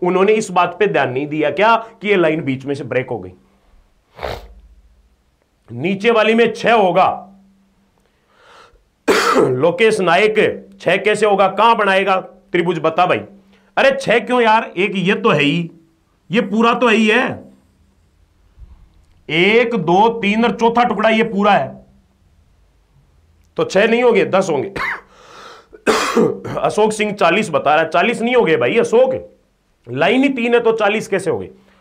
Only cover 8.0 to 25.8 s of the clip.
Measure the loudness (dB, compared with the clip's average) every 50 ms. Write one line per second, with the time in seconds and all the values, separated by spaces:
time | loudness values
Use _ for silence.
8 | _ _ _ _ _ _ _ _ _ _ -20 -20 -20 _ _ _ _ _ _ _
9 | _ -2 0 0 0 0 2 2 2 2 0 0 0 0 2 2 2 2 2 2
10 | 0 2 2 2 2 2 2 2 0 0 -2 -4 -10 -18 -20 -8 -2 -2 -2 0
11 | 0 0 0 2 2 2 2 2 2 0 2 2 2 2 2 2 2 0 0 0
12 | 0 0 0 -2 -4 -6 -14 -20 _ _ -4 -2 -2 -2 -2 -2 -2 -2 0 0
13 | 0 2 0 -2 -4 -8 -18 -20 _ _ _ _ _ _ _ 0 2 2 0 0
14 | 0 0 0 0 0 0 0 2 2 4 2 2 0 -2 -4 -4 -4 -2 -2 -2
15 | -2 -2 -2 0 0 0 2 2 2 0 0 -2 -4 -6 -10 _ _ _ _ _
16 | _ _ _ _ _ -4 -2 -2 -2 -2 0 0 2 2 2 2 2 2 2 2
17 | 2 2 2 0 0 -2 -6 -10 -16 -20 -20 _ _ _ _ _ _ _ _ _
18 | _ _ _ _ _ _ _ _ _ _ _ -20 -20 -20 -20 -20 -20 -20 _ _
19 | _ _ _ _ _ -4 0 0 2 4 4 4 2 2 -2 -2 0 0 2 2
20 | 2 2 0 -2 -2 -2 0 0 0 0 0 0 0 0 2 2 0 0 0 0
21 | 0 0 2 0 0 -2 -2 0 2 2 2 2 0 -2 -8 -14 -20 _ _ _
22 | _ _ _ _ _ _ _ _ _ _ _ _ _ _ _ _ _ _ _ _
23 | _ _ _ _ _ _ _ _ _ _ _ -6 -4 -2 0 0 2 2 2 2
24 | 2 2 2 2 2 2 0 0 0 0 -2 -4 -4 -6 -6 -8 -8 -6 -8 -10
25 | -12 _ _ -20 -20 -20 -20 -20 -20 -20 -20 -20 -20 _ -20 -6